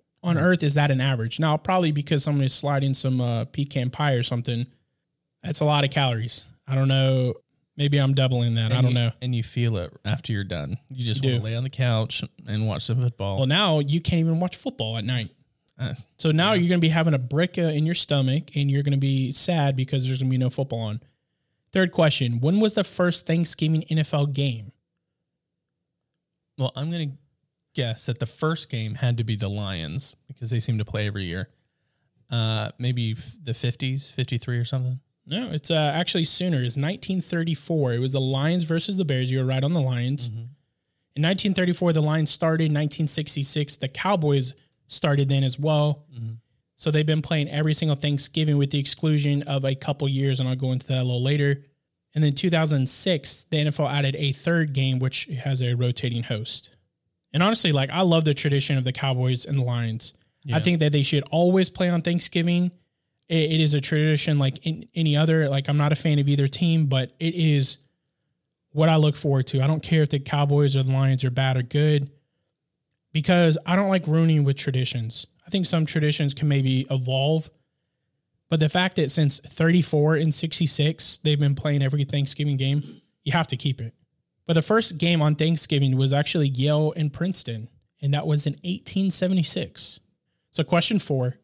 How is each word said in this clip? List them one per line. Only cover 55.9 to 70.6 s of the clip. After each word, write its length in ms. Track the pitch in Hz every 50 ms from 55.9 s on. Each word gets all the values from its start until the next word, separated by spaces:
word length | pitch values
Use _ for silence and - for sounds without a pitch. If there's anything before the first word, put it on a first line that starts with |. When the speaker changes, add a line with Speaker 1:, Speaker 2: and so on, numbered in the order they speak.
| 123 - - 123 117 117 117
Speaker 1:
host. 480 | - 120 104 110 - - - - - _ _ _ _ _ _ _ _ _ _ _ _ -
And 100 | 151 175
honestly, 280 | 208 226 220 - 175 147
like, 160 | 139 135 135
I 120 | - 175
love 220 | 190 175 165 165 160
the 80 | 156 143
tradition 440 | - - 151 139 143 139 - 147
of 60 | 135 123
the 80 | 127 123
Cowboys 520 | - - 135 131 127 127 127 127 120 -
and 140 | - 143 139
the 40 | 123
Lions. 500 | 123 120 120 117 113 110 110 - - - _ _ _ _ _ -
Speaker 2:
Yeah. 120 | 143 117
Speaker 1:
I 40 | 160
think 180 | 160 180 175 160
that 140 | 156 151 147
they 100 | 147 139
should 200 | - 160 143 135 -
always 400 | - 160 175 180 185 190 185 180
play 200 | - - 180 175
on 120 | 175 170
Thanksgiving. 680 | 156 175 170 175 - - - 170 165 175 175 175 180 175 - _ _ _ _ _ _ _ _ _ _
It, 240 | - 165 160 156 156
it 80 | 160 160
is 140 | 156 147 147
a 80 | 143
tradition 580 | 135 - 160 151 151 156 156 143 - 170 151 143
like 260 | 139 131 131 - -
in, 220 | 165 160 - - - -
any 220 | 165 165 156 147
other. 320 | 147 160 160 160 160 156 139
Like, 180 | 139 139 139
I'm 80 | - 147
not 140 | 147 147 147
a 40 | 151
fan 220 | - - 160 147 147
of 100 | 139 143
either 180 | 143 143 139
team, 380 | 139 - - 180 170 165 160 156
but 280 | 139 135 131 127 - _ -
it 160 | 165 165 170
is 440 | 175 160 156 147 143 131 - - - _ _ _ _ _ _ _ _ _ _ _ _ _ _ _ _ _ _
what 160 | - 147 160
I 80 | 160 160
look 220 | 156 151 151 143
forward 280 | - - 147 139 135 131
to. 140 | - - 135
I 60 | 131
don't 160 | 143 160 156 -
care 200 | - 170 160 151
if 60 | 143
the 100 | - 143
Cowboys 580 | 139 - - 143 143 143 143 147